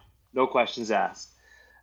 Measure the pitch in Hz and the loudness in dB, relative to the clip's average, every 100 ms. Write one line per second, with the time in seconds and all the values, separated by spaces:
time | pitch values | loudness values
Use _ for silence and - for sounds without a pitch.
0 | - _ _ 131 131 127 113 127 110 101 | -18 _ _ 0 2 2 0 -4 -2 0
1 | 92 - - _ _ - _ _ | 0 -6 -20 _ _ -20 _ _